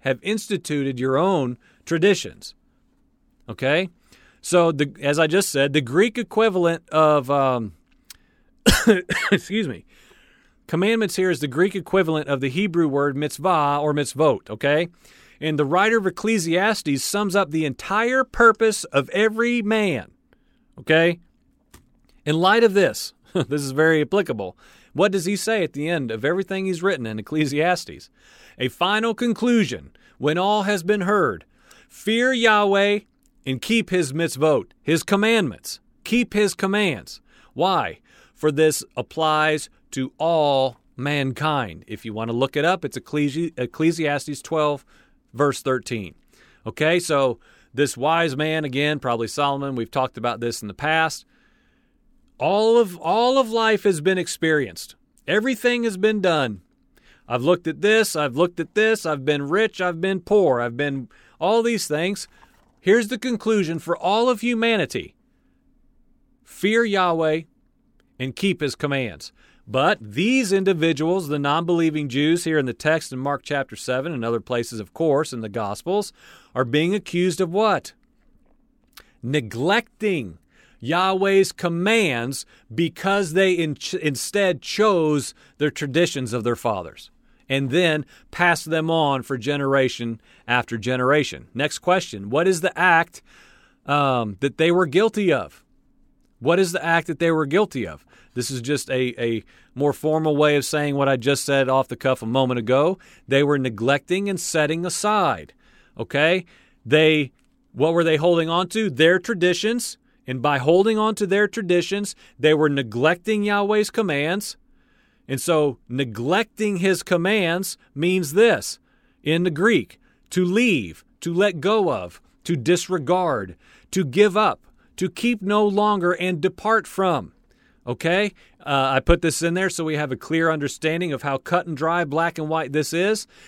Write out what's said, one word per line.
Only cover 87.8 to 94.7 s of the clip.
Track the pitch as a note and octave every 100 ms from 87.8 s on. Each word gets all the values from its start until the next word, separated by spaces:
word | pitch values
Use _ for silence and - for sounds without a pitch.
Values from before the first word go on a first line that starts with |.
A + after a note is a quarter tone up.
| E3+ D3+ - - -
passed | - F3 D#3+ D#3+
them | D#3+ D#3+
on | E3 C#3+ C3+
for | A#2+ C3
generation | A#2+ C#3+ C3+ C3+ C3 - A#2 A2+ _ _ -
after | B2 - A#2
generation. | A2 B2+ B2+ D3+ C3+ C#2 -
Next | A#2+ D3 -
question, | F3 F#3 - G#2 G2+
what | C#3 F#3
is | E3+
the | F3+ -
act, | F3+ E3 E3+ - _ - - _ _ _ -
um, | C#3+ C#3 B2 G#2+ F#2+
that | C#3 -
they | E3